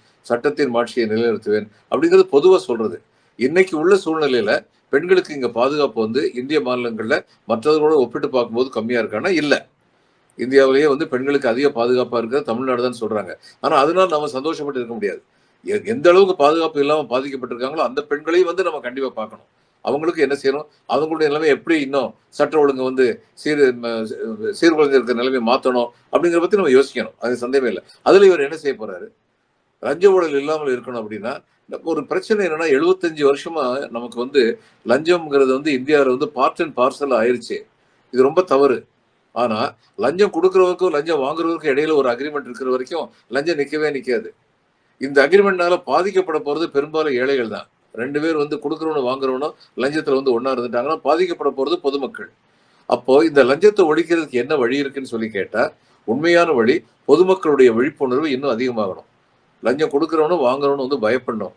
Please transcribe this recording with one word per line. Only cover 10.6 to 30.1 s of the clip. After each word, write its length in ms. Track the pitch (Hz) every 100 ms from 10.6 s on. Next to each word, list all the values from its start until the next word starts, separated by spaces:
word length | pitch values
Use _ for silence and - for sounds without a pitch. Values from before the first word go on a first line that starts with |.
| 135 135 151
வந்து 200 | 139 156
பெண்களுக்கு 400 | 123 135 143 131
அதிக 220 | 120 143
பாதுகாப்பா 480 | 120 120 127 123 117
இருக்கிறது 260 | 113 139
தமிழ்நாடு 380 | 143 117 131 120
தான் 280 | 127 113 107
சொல்றாங்க. 260 | 107 90 80 - _
ஆனா 160 | 135 151
அதனால 300 | 147 180 185
நம்ம 200 | 151 147
சந்தோஷப்பட்டு 480 | 131 151 160 143 131
இருக்க 180 | 113
முடியாது. 300 | 117 101 80 _ _ _ _ 87
எ-, 180 | 104 -
எந்த 240 | 135 170
அளவுக்கு 260 | 185 196 -
பாதுகாப்பு 440 | 143 165 160 147
இல்லாம 400 | 143 156 147 160
பாதிக்கப்பட்டிருக்காங்களோ 600 | 143 135 123 120 127 160
அந்த 220 | 127 135
பெண்களையும் 460 | 143 147 156 175 175
வந்து 160 | 180
நம்ம 160 | 175 151
கண்டிப்பா 300 | 123 131 131
பார்க்கணும். 360 | 113 107 104 _ _ _ _
அவங்களுக்கு 400 | - 139 160 165
என்ன 160 | 135 139
செய்யணும்? 500 | 135 139 156 _ -
அவங்களுடைய 320 | 131 156 160 156
நிலைமை 240 | 147 156
எப்படி 320 | 127 113 160
இன்னும் 320 | 135 139 120 - _
சட்ட 300 | - 147 156
ஒழுங்கு 240 | 143 131
வந்து 400 | 131 131 123 98 _ _
சீர்-, 360 | 151 147 135 120
ம-, 720 | 117 113 110 - 110 107 107 101
சீர்குலைஞ்சிருக்கிற 520 | 165 156 143 135 117
நிலைமையை 280 | 117 127 131
மாத்தணும் 460 | 113 131 135 123 120 - _
அப்படிங்கிறத 280 | 139 170 170
பத்தி 180 | 175 202
நம்ம 120 | 165
யோசிக்கணும். 440 | 127 131 123 92 -
அது 160 | 117 123
சந்தேகமே 360 | 120 139 123
இல்ல. 120 | 90 - _
அதுல 240 | 131 185 196
இவர் 140 | 170
என்ன 180 | 139 156
செய்ய 280 | 143 113 110
போறாரு? 220 | 90 107 _ _ _ _ _ _ _
லஞ்ச 320 | 123 156 196